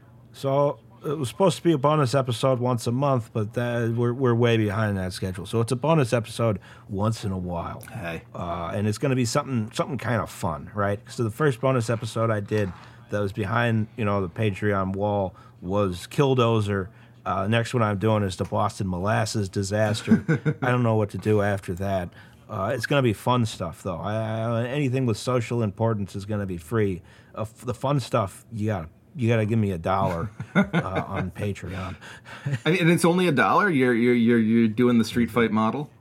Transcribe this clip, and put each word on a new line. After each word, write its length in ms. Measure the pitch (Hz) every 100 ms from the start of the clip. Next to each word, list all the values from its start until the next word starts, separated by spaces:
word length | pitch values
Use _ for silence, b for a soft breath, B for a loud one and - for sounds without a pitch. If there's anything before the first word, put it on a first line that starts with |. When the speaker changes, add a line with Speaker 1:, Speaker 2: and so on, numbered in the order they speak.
| - - -
Speaker 1:
So, 460 | - 135 139 143 - - -
it 140 | 156 151
was 140 | 131
supposed 260 | - 190 -
to 60 |
be 100 | 170
a 60 | 151
bonus 360 | 143 156 131
episode 440 | 139 127 117 135 127
once 280 | 123 120 120
a 60 |
month, 380 | 123 143 127 113
but 220 | 120 107
that, 400 | 123 120 120 117 117
we're, 160 | 120
we're 220 | 123 127
way 240 | 117 120 113
behind 400 | 104 98 107 98
that 160 | 92
schedule. 320 | - 95 92 85
So 160 | 113
it's 100 | 113
a 40 | 123
bonus 360 | 151 165 123
episode 460 | 120 107 - 117 95 B B -
once 340 | 95 107 113
in 80 | 101
a 60 | 95
while. 440 | 90 85 85 - -
Speaker 2:
Hey. 300 | - 85 82 -
Speaker 1:
Uh, 380 | - 87 87 85
and 120 | 101 107
it's 120 | 104
gonna 180 | 143 127
be 80 |
something, 460 | 117 147 139 123 107
something 240 | - 170 127
kind 240 | - 113
of 80 | 78
fun, 420 | - 92 73 -
right? 260 | 104 101 104 -
So 160 | -
the 60 | 113
first 280 | - 151 120
bonus 300 | 135 131 113
episode 420 | 113 113 117 113
I 100 | 107
did 300 | 101 107 98 85 B B -
that 100 | 104
was 140 | 101
behind, 540 | 110 95 117 120 113 107 -
you 80 |
know, 160 | 104 101
the 80 | 90
Patreon 680 | - 110 92 104 101 95
wall 400 | 95 104 101 95 B B -
was 440 | 90 101 101 90 -
Killdozer. 840 | - 139 127 117 113 101 98 92 b b b
Uh, 220 | - 95 98
next 260 | 117 117
one 100 | 127
I'm 140 | 107 101
doing 260 | 110 107
is 140 | 98 90
the 80 |
Boston 420 | 95 107 104 - 98
Molasses 600 | 90 98 117 104 110 95
disaster. 760 | 104 98 104 107 107 - 107 - 156 156 -
Speaker 2:
<laughs> 20 |
Speaker 1:
I 100 | 123
don't 120 | 123
know 140 | 117 110
what 120 | 104
to 60 | 95
do 220 | 107 107
after 320 | 101 98 - 90
that. 340 | 98 95 90 B B B -
Uh, 260 | 107 98
it's 100 | 127
gonna 160 | - 143
be 140 | 123
fun 320 | 101 127 123 110
stuff, 360 | - 90 135
though. 180 | 98 85
I, 640 | 101 110 110 110 113 117
I, 20 | 120
anything 400 | 143 139 131 127
with 100 | 104
social 460 | - 127 113 120
importance 520 | 107 - 113 107 98
is 120 | 101 98
gonna 180 | 107
be 140 | 98 87
free. 420 | - 117 101 87 b b b
Uh, 60 | -
f-, 140 | 110 -
the 80 | 120
fun 280 | 117 135 143
stuff, 440 | - 123 98 - -
you 140 | 113 107
gotta, 220 | 98 80 - _ 151
you 120 | 117
gotta 160 | 117
give 140 | 107 113
me 140 | 101
a 60 | 87
dollar, 520 | 87 95 95 85 - -
Speaker 2:
<laughs> 120 | -
Speaker 1:
uh, 480 | - 95 170 92 95 -
on 240 | 95 92
Patreon. 640 | - 101 95 82 92 92 - B B B
<laughs> 360 | B 139 139
Speaker 2:
I 60 | 156
mean, 100 | 175
and 80 | 165
it's 140 | 175
only 220 | 175 180 180
a 60 |
dollar? 360 | 131 101 151 202
You're, 240 | 143 127
you're, 220 | 117 120
you're, 240 | 123 117 120
you're 300 | 110 113 117
doing 300 | 107 123 117
the 60 |
Street 260 | 107 123 113
Fight 180 | 120 113
model? 400 | 107 110 123 147 -